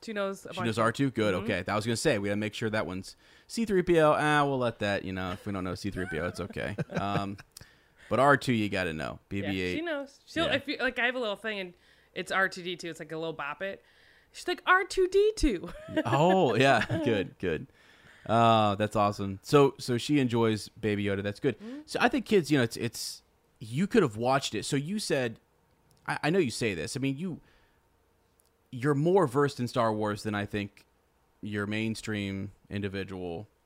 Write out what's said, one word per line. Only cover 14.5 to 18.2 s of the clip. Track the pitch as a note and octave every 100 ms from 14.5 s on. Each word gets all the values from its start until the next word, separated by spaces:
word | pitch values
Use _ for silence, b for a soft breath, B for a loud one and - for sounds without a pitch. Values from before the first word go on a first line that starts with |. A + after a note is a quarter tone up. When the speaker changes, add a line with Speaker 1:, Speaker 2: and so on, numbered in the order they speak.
| - D#4+
Speaker 1:
"R | F#4
two | F#4+ F#4+ F#4
D | G4 G#4+ A4
two." | D4+ F3+ E3+ - -
<laughs> | D#4
Speaker 2:
Oh, | A2+ C#3 F3 F#3+ C#3+ A2
yeah. | C3+ A#2 -
<laughs> | -
Good, | C3 G#2 D#2+ -
good. | F#2 D2+ - b b b b b